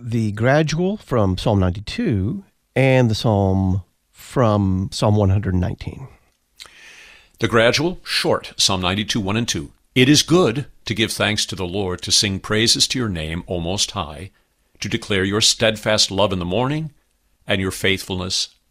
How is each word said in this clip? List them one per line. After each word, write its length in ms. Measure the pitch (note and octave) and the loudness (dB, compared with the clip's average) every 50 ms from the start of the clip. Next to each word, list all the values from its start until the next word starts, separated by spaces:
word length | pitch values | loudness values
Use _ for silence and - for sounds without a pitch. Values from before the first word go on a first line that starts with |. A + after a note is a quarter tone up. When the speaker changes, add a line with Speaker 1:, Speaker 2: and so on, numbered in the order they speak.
Speaker 1:
the 300 | A#2+ A#2 A#2 A#2 A2 G#2+ | -8 -4 -2 -2 0 -2
gradual 680 | G2+ G#2 A2+ B2+ C#3 D#3 D#3+ D3 D#3 E3 F3+ F#3+ G#3+ | -2 0 2 4 4 4 2 2 0 -2 -2 -2 -2
from 400 | - - - C3+ A2+ G2+ F#2+ F#2 | -6 -6 -2 0 2 2 2 0
Psalm 220 | - - B2+ G#2 G2 | 0 0 2 2 4
ninety-two 840 | F#2 F2+ F2+ G2+ G#2 - - - A#3+ F3+ A2+ F#2+ F#2 A#2 F#3+ G3 - _ _ _ _ _ - | 2 2 0 -4 -8 -8 -6 -4 -2 0 0 0 -2 -2 -4 -6 -10 _ _ _ _ _ 0
and 340 | B2+ C3+ C3+ C3 C3 B2 A2 | 2 4 4 6 4 4 4
the 60 | G#2+ | 2
psalm 680 | - - A#2 G#2+ G2 G2 F#2+ F#2+ F#2+ F#2+ F#2 F#2 G2 - _ _ _ _ _ | 2 2 2 4 4 4 4 2 2 2 2 0 -2 -4 _ _ _ _ _
from 760 | _ - - - - C3 B2 G#2+ G#2 G#2 G2 F#2+ F#2+ F#2+ F#2+ - | _ -20 -20 -6 0 2 2 4 4 4 2 2 0 -2 -4 -4
Psalm 240 | - - B2 A2 G2+ | -4 0 2 2 4
one 140 | G#2+ G2+ F#2+ | 4 4 4
hundred 260 | G2 G2+ F#2 F2+ F2+ | 4 2 2 0 0
nineteen. 520 | F#2 F2+ F2+ F#2+ - - - - - C3+ - - _ _ _ _ _ _ _ _ - - - - - - - - - - - - - _ _ _ - | 0 0 -2 -4 -8 -10 -12 -12 -14 -16 -18 -20 _ _ _ _ _ _ _ _ -20 -20 -20 -20 -20 -20 -20 -20 -20 -20 -20 -20 -20 _ _ _ -6
Speaker 2:
The 80 | A#2 | -2
gradual, 520 | G2 A2 A#2 A2+ B2 A#2+ C#3+ D3+ F3 F3+ - - | 0 2 4 4 4 2 2 0 -2 -4 -6 -8
short, 500 | - - - - E3 A2+ - - - - | -6 -4 -2 0 0 0 -2 -4 -6 -4
Psalm 240 | - - - G2 F#2 | -2 0 0 0 0
ninety-two, 380 | F#2 F2 F#2+ G#2+ G#2+ - - A#2+ | 0 0 0 0 -2 -2 -4 -2
one 180 | F#2+ F#2+ G#2 | -2 -2 -2
and 100 | A2+ A#2+ | -2 -2
two. 240 | - - F2 C#2+ - - _ _ _ - | -2 -4 -6 -8 -10 -14 _ _ _ 2
"It 160 | B2+ B2+ C3+ | 4 4 6
is 140 | D3+ C#3+ - | 6 4 4
good 420 | - D#3 F#3 F3+ A#2+ A2 C#3+ B2+ - - - - | 4 4 4 4 2 0 -2 -6 -10 -14 -12 -8
to 100 | - G#2+ | -6 -2
give 160 | A2 A2 G2 | -2 -2 -2
thanks 340 | - - G2+ G#2 G#2+ G#2 - | -2 -2 0 0 0 -2 -4
to 100 | - G2+ | -4 -6
the 120 | F#2+ F#2 F2 F2 G#2 | -6 -6 -4 -4 -4
Lord, 220 | G2 F#2 F2+ - | -4 -4 -6 -6
to 100 | - G#2 | -4 -2
sing 280 | - - A2 G2+ F#2+ F#2 | 0 0 0 0 -2 -4
praises 480 | - - G#2+ G#2+ A#2 A2+ - C#3 - | -4 -2 0 2 2 2 2 0 0
to 120 | - - C3 | -2 -2 -2
your 100 | A#2+ G#2+ | -4 -4
name, 340 | F2+ D#2+ D#2 D#2+ E2 E2+ - | -4 -4 -6 -6 -6 -8 -6
O 120 | - F#2+ F2 | -6 -6 -4
Most 320 | E2 E2+ F#2+ G#2 - - | -4 -4 -4 -4 -4 -4
High, 400 | - G2+ D#2+ D2+ D2+ D2+ F#2 G2+ - _ _ _ _ _ _ _ _ _ | -4 -6 -8 -8 -10 -14 -16 -18 -18 _ _ _ _ _ _ _ _ _
to 100 | - G#2 | -6 -6
declare 340 | - A2+ - - G#2 F#2+ F#2+ | -6 -6 -4 -2 0 0 0
your 180 | G2 G2+ A2 | 0 0 2
steadfast 680 | A2+ - - - A#2+ A2 G#2+ G#2+ - A2+ G#2+ G#2 - - | 2 0 2 2 2 0 0 0 0 0 2 2 0 0
love 240 | G2 F#2+ G2+ G2+ G2 | 2 2 2 2 0
in 60 | F2+ | -2
the 60 | F2 | -4
morning 460 | F2 F#2 A2+ B2+ C3+ D3+ D#3 D#3+ C#3+ - _ _ _ _ _ _ _ _ _ _ | -2 -2 0 0 0 -2 -4 -6 -8 -12 _ _ _ _ _ _ _ _ _ _
and 160 | - G#2 F#2+ | -4 -2 -2
your 100 | F#2+ F#2+ | -2 -2
faithfulness 760 | - - - G2 F#2+ F#2 - - F#2+ F#2 F#2 F#2+ - - - - _ _ _ _ | -4 -2 0 0 0 0 -4 -6 -8 -6 -6 -4 -4 -4 -6 -6 _ _ _ _